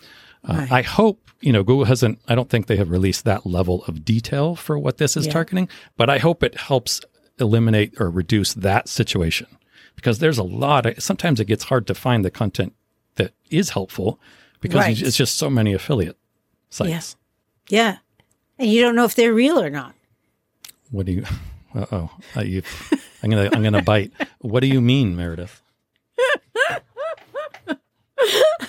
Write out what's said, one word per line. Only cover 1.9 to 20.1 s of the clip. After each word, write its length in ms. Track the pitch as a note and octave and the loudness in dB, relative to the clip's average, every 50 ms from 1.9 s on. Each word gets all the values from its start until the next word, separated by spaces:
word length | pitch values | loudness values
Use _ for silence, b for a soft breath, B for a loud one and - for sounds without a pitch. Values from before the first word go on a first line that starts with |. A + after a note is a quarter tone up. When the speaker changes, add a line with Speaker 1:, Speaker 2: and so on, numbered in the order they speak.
| C3 B2 - A2+ G#2+ - _ - | 4 4 2 0 0 -2 _ -2
Speaker 1:
I 80 | A#2 | 0
don't 140 | A#2+ B2 - | 0 0 0
think 180 | - A#2 G#2 - | 0 -2 0 0
they 100 | A2+ F#2 | 0 0
have 120 | G2+ E2 | 0 0
released 340 | E2+ F#2 F#2 G2 F2+ - - | 0 2 2 2 0 0 -2
that 200 | A2+ G2 G2+ - | -2 -2 -2 -2
level 380 | G2 F2+ F2+ F#2+ F2 F2+ F2+ - | -4 -2 -2 0 0 -2 -2 -4
of 180 | - E2 D#2 D#2 | -8 -10 -6 -2
detail 500 | - A2 A2+ A2+ - - C#3+ C#3+ D#3+ F3 | 0 0 0 0 -2 -4 -2 -2 -2 -4
for 220 | E3 - - D#3 D3 | -6 -6 -6 -6 -4
what 180 | D3 C#3+ B2+ - | -2 -4 -2 0
this 180 | D3+ C#3 - D#3+ | 0 0 0 0
is 100 | D#3+ D#3 | -2 -2
Speaker 2:
Yeah. 60 | D3+ | -2
Speaker 1:
targeting, 340 | E3 E3 - - F#3 F#3 F3 B B B B B - | -2 -2 -2 -2 -2 -2 -2 B B B B B 0
but 120 | A#2 A#2+ | 2 2
I 80 | C#3+ C3+ | 2 2
hope 260 | A#2+ E3 - - - | 2 2 2 2 0
it 120 | B2 - - | -2 -2 -6
helps 440 | - - C#3 C3 - - - - - - _ _ _ _ _ - | -2 0 0 0 0 -2 -6 -6 -8 -14 _ _ _ _ _ -2
eliminate 540 | B2+ G#2+ G#2+ A2+ A#2 A2+ A2 G#2+ G#2+ G#2+ - - | 0 2 4 4 4 4 4 4 2 0 -2 -2
or 100 | A2+ F2+ | -4 -2
reduce 440 | E2+ F2+ F2+ - - G#2+ F#2+ - - | 0 -2 -2 0 0 0 0 0 -2
that 340 | A2 F#2+ G2 F#2+ - - - | -2 0 0 0 0 0 -2
situation, 580 | - - A2+ - - G2 E2+ E2 - - - - _ _ b b b b b b b - | -2 -2 -2 0 0 0 0 0 -2 -4 -6 -10 _ _ b b b b b b b -4
because 220 | - C3 A2+ G#2 | -2 -2 0 2
there's 180 | D#3+ D#3 D#3 A#2 | 2 0 0 0
a 60 | G2+ | -2
lot 420 | F#2 F#2+ A2+ B2+ C#3 D3 C#3 A2+ | -4 -4 -4 0 2 2 2 2
of, 160 | B2 A#2 - - | 0 -2 -4 -4
sometimes 380 | - F#3+ - - F3 D3+ A2 | -4 -4 -2 0 0 0 0
it 40 | A2 | 0
gets 200 | G2+ A2 G2+ - | 0 -2 -2 -2
hard 220 | - C3+ B2+ G#2+ - | -2 -2 -2 -2 -2
to 60 | F#2+ | -6
find 300 | - - C3 B2 A2+ G2 | -4 -2 0 0 2 0
the 80 | F#2 | 0
content 420 | - - A#2+ G#2 - - F#2+ - - _ _ _ _ _ _ _ _ | -2 -2 -4 -4 -2 -4 -6 -6 -8 _ _ _ _ _ _ _ _
that 180 | - G2 - - _ _ _ | -6 -6 -6 -6 _ _ _
is 220 | - D#3 G3+ - | -2 -2 -2 -2
helpful 460 | - - F#2+ - - - F#2 G2 A#2 b b b b b b b b b | -4 -6 -6 -6 -8 -4 -4 -4 -4 b b b b b b b b b
because 180 | - A2 - C3 | -8 -2 0 2
Speaker 2:
Right. 220 | A#2+ A2+ A2+ G#2+ | 2 2 0 0
Speaker 1:
it's 160 | E3+ C3+ A#2+ - | 0 0 0 0
just 180 | C3+ A#2 - - | 0 0 0 -2
so 120 | - D3 | -2 0
many 240 | C#3 A#2+ A2 G#2+ G2 | 0 2 2 2 0
affiliate 440 | F#2 - - D3+ A#2+ F2+ E2 - - _ _ _ _ _ _ _ _ _ _ | 0 -2 -2 0 0 0 -2 -6 -12 _ _ _ _ _ _ _ _ _ _
sites. 480 | - - - F3 D#3+ E3+ D#3+ - - - _ _ _ _ _ _ _ _ _ - | -8 -4 -4 -2 -2 -4 -8 -12 -16 -20 _ _ _ _ _ _ _ _ _ -4
Speaker 2:
Yeah. 120 | - G#3+ A#3 | 0 0 0
Yeah. 120 | A3 F#3 - _ _ _ _ _ _ _ _ _ _ _ - | 0 -2 -4 _ _ _ _ _ _ _ _ _ _ _ -4
And 120 | C4+ A3 | 0 2
you 100 | G#3+ A#3 | 4 4
don't 140 | A#3+ B3 A#3 | 4 4 4
know 80 | A#3 A#3+ | 4 2
if 100 | A3+ - | 2 4
they're 180 | - A#3 A#3+ A3+ | 4 4 4 4
real 260 | G#3+ A#3+ C#4 E4 D4+ | 4 4 4 4 2
or 100 | G3 D3+ | 0 0
not. 240 | C#3 D3 C3 - - _ _ _ | -4 -8 -10 -12 -16 _ _ _